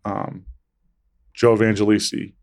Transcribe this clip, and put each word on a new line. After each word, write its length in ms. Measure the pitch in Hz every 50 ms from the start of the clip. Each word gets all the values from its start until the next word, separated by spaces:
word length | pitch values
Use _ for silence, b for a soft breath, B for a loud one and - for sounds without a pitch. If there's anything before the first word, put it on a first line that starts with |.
| _
Um, 400 | 107 98 - - - - 92 - - - _ _ _ _ _ _ _ _ _ _ _ _ _ _ _ _
Joe 200 | - - 117 113
Evangelisi 760 | 104 113 110 107 98 107 104 107 101 - - - - - 104 _ _